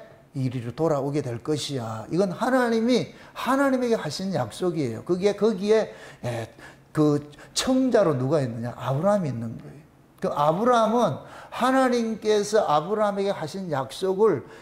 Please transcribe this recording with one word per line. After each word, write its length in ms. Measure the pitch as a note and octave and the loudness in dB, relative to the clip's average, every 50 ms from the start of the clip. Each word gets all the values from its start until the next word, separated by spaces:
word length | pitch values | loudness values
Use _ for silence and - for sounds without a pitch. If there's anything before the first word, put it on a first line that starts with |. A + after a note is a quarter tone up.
| - - - - - _ - | -10 -20 -20 -20 -20 _ -6
이리로 420 | C#3 C3 B2+ A2+ B2+ A2+ B2 B2 | -4 -4 -4 -4 -6 -8 -8 -4
돌아오게 460 | - D#3+ E3 D3+ C#3 B2+ C#3+ C#3 D3+ | -2 0 0 0 0 -2 -2 -2 -4
될 220 | C3 B2+ A#2 A2+ - | -4 -4 -6 -6 -4
것이야." 640 | D3+ D#3 C#3+ - - C#3 C3 B2+ A2+ A2+ A2 - - | -4 -4 -2 -4 -4 -6 -6 -6 -6 -8 -10 -8 -4
이건 200 | D3 E3+ G3+ F#3 | 0 0 0 0
하나님이, 800 | E3 C3+ A3 B3+ B3+ C4 B3 A#3 A3+ A3 A3 A#3+ B3+ G#3 D3+ - - - - - - | -2 -2 0 2 2 2 2 2 2 2 2 2 2 2 0 -2 -8 -18 -20 -16 -12
하나님에게 600 | - - G#3+ C4 C4+ C#4 C4+ C4 B3 B3+ A#3+ A3+ | -6 -2 0 2 2 2 2 2 2 2 0 0
하신 380 | F#3+ - D3+ - - F#3+ F#3+ F3+ | 0 -2 -4 -6 -6 -4 -2 -2
약속이에요. 680 | C#3 B2 G#2+ - - F#3 F3+ D#3+ D#3+ C#3+ A#2 A2 A2 - | -2 -2 -4 -4 -4 -2 -2 0 0 -2 -2 -4 -4 -2
그게, 320 | - F3+ F3+ F#3 G3+ G3+ | -2 0 2 2 0 2
거기에, 580 | G3+ G3+ A3+ G#3 F3+ G3+ G#3 G#3+ A3 F#3+ - - - - - - - - | 2 2 0 0 0 2 2 2 2 2 0 -6 -14 -20 -20 -14 -10 -8
예, 300 | A#2+ A#2+ A#2 A2+ - - - - - - - - _ - | -6 -6 -6 -8 -10 -12 -18 -20 -20 -20 -20 -20 _ 0
그 360 | D3+ D3+ D3+ D3 D3 D3 - - - - - - | 2 4 4 4 2 -2 -6 -16 -20 -20 -10 -6
청자로 640 | - - B3+ C4 C4 C4 B3+ A#3 A3 G3 E3 C#3+ | -4 0 2 2 2 4 4 4 4 4 4 2
누가 220 | B2+ B2+ C3+ D#3+ D3+ | 0 0 0 2 0
있느냐? 320 | C3+ A#2+ A2+ A#2 A#2 A#2+ A#2 | 0 -2 -4 -6 -8 -8 -8
아브라함이 500 | - A#2+ C3 C3+ C#3+ E3+ G3+ G#3 G3+ F3 | -6 -4 -2 -2 0 2 2 2 2 0
있는 300 | C#3 B2 A#2 A#2 A2+ - | -2 -4 -4 -6 -8 -8
거예요. 240 | - - D3 - D3 - - _ _ _ _ _ - | -10 -14 -16 -18 -20 -20 -20 _ _ _ _ _ -6
그 80 | - F#3 | -6 -2
아브라함은 880 | - D3 D3 D3+ D#3+ F3+ A#3 B3 B3 A#3 A3 G#3 A3+ B3 A3+ E3+ B2 - - - - - - - | 0 2 2 2 2 2 2 4 4 4 4 4 4 2 2 2 0 -4 -8 -14 -18 -20 -18 -14
하나님께서 1160 | - - A#3 C4 C4 C4+ C4 B3+ A#3+ A#3+ A3+ A3+ A3 G3 - G#3+ G#3+ G#3 G3+ G3+ G#3+ G#3+ F#3+ | -4 -2 0 2 4 4 4 4 2 0 0 -2 -4 -2 0 2 2 2 2 2 2 2 4
아브라함에게 680 | - D3+ D3+ D#3 F#3 G#3+ G#3 G#3+ G3+ G3 G3+ G3 G3 | 4 2 2 2 0 0 0 0 0 0 0 -2 -2
하신 400 | F#3+ - D#3+ C#3+ - G3 F#3+ F3 | -2 -4 -6 -8 -8 -8 -6 -4
약속을 720 | D3 C3+ C3 - - - F#3+ F#3+ F#3+ F#3+ A3 G#3+ D#3+ A#2+ - - - - | -4 -4 -4 -4 -6 -4 -2 -2 2 4 4 4 4 2 -2 -8 -16 -20